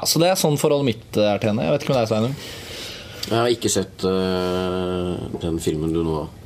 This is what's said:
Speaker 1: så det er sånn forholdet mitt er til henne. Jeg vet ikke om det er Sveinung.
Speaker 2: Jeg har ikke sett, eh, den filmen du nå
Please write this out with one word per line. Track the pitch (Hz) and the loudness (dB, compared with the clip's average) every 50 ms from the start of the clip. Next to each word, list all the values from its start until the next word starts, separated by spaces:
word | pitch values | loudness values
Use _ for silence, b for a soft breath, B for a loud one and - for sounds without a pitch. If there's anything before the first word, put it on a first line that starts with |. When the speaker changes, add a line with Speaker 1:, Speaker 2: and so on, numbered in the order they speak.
| - | 2
Speaker 1:
så | - - 156 | 2 2 4
det | 165 180 | 4 4
er | 190 - | 4 2
sånn | - 160 147 | 2 2 2
forholdet | 139 - 156 147 143 139 | 4 4 4 4 4 2
mitt | 123 110 120 - - - | 0 0 -2 -4 -2 0
er | 113 104 104 101 98 | 2 4 4 2 2
til | - 110 | 2 0
henne. | 104 117 143 | 0 2 2
Jeg | 156 | 2
vet | 147 139 - | 0 0 2
ikke | - | 2
om | 139 123 | 2 2
det | 113 | 2
er | 107 113 | 2 2
Sveinung. | 107 110 123 143 - B B B B B B B B B B B B B B B B | 2 0 0 -2 -6 B B B B B B B B B B B B B B B B
Speaker 2:
Jeg | B - 107 | B 0 0
har | 117 117 120 | 2 4 2
ikke | 120 120 - 107 | 2 2 0 0
sett, | - 101 92 - - - - | 0 0 -2 -4 -4 -2 0
eh, | 92 92 95 92 92 92 92 90 90 90 92 92 92 90 92 90 90 90 90 90 90 87 - - - - - | 0 2 2 2 0 0 0 0 0 0 0 -2 -2 -2 -2 -2 -2 -2 -2 -2 -2 -4 -4 -6 -6 -6 -4
den | - 85 82 82 | -4 -2 -2 -2
filmen | - - 78 78 78 80 80 | 0 -2 0 0 0 0 0
du | 85 | 0
nå | 82 82 78 76 76 78 - - - | 0 0 0 -2 -4 -6 -10 -8 -4